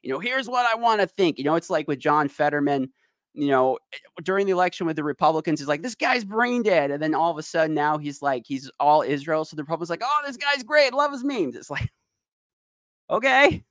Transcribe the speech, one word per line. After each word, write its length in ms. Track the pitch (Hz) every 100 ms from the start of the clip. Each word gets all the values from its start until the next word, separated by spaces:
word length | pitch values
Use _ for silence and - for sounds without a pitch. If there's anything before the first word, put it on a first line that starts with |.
you 80 | -
know, 100 | 135
"Here's 280 | 226 262 233
what 160 | 247 247
I 60 | 226
wanna 300 | 233 214 185
think." 320 | - 180 -
You 60 |
know, 120 | 143 165
it's 140 | -
like 180 | 165 151
with 100 | 139
John 300 | 151 151 143
Fetterman, 640 | - 147 147 143 139 131 _ _ _ _
you 140 | - 143
know, 300 | 135 131 123 _
eh, 60 | - - -
during 240 | 165 196 202
the 60 |
election 340 | 180 180 - 165
with 100 | 156
the 80 |
Republicans, 540 | 147 135 160 160 160 151
he's 80 | 143
like, 140 | 151
"This 120 | 233 -
guy's 280 | 294 254
brain 380 | 196 220 247 247
dead." 280 | 208 170 139
And 100 | 143
then 120 | 156
all 160 | 147 165
of 60 | 151
a 40 |
sudden 320 | 160 170 160
now 240 | 151 147 151
he's 240 | 147 139
like, 220 | 139 131 -
he's 240 | 135 139 -
all 220 | 143 151
Israel. 420 | 120 143 147 156
So 120 | 160 156
the 60 |
Republicans 260 | 143 160 165
like, 120 | 170
"Oh, 180 | 240 294 285
this 100 | 247
guy's 260 | 285 285
great. 320 | 233 302 269
Love 180 | 254 294
his 120 | 277
memes." 320 | 269 254 143 117
It's 140 | -
like, 200 | 139 117 - _ _ _ _ _ _ _ _
<laughs> 340 | _ _ -
okay. 540 | 180 262 262 285 98 -